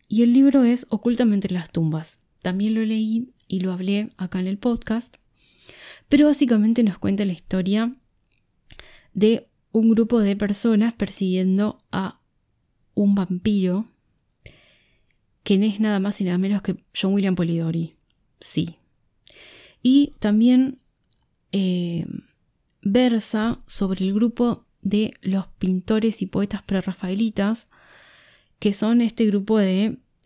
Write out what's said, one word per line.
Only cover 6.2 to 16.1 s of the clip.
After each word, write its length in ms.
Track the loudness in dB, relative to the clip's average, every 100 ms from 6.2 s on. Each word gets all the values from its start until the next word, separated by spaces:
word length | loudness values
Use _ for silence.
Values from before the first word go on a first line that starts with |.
| 6
básicamente 560 | 4 2 2 2 2
nos 160 | 0 0
cuenta 260 | -4 -2
la 80 | -4
historia 600 | -6 -4 -4 0 0 -2 -6 _ _ _ _ _ _ _ -20 -20 -20 _
de 360 | 0 2 2 -4 _ _
un 200 | 2 4
grupo 300 | 4 2 2
de 160 | 0 0
personas 580 | -2 -2 0 2 0
persiguiendo 880 | -2 -6 -4 -2 0 0 0 -2 -6 -10
a 300 | -8 -8 -12 _ _ _ _ _ _ _
un 200 | -2 2
vampiro 760 | 2 0 -2 0 0 0 -2 -6 _ _ _ _ _ -20 _ _ _ _ _ _ _ _ _
que 140 | 0 2
no 80 | 2
es 120 | 0
nada 220 | -2 -2
más 200 | -4